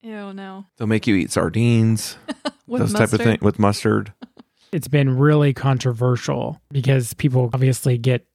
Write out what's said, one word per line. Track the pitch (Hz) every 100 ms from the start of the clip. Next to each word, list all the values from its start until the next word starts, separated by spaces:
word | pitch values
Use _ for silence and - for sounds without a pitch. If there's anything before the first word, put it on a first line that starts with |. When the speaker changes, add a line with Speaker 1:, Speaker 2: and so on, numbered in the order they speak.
Speaker 1:
Ew, | 226 214 202
no. | 196 190 190 196 _
Speaker 2:
They'll | 110
make | 110 110
you | 98
eat | 80
sardines. | - 85 107 120 117 113 110 - - - 294
Speaker 1:
<laughs> | - - _
With | 247
Speaker 2:
those | -
type | - 113
of |
Speaker 1:
mustard. | 110 117
Speaker 2:
thing, | 107
with | 104 101
mustard. | 101 104 110 107 104 - - _ - _ _
Speaker 3:
It's | 175 -
been | 147 139 127
really | 147 151 143
controversial | 131 139 131 127 113 123 123 - 135 - 160 _
because | 139 135 135 117
people | - 147 127 123
obviously | 127 131 127 - 123
get | 120 123 _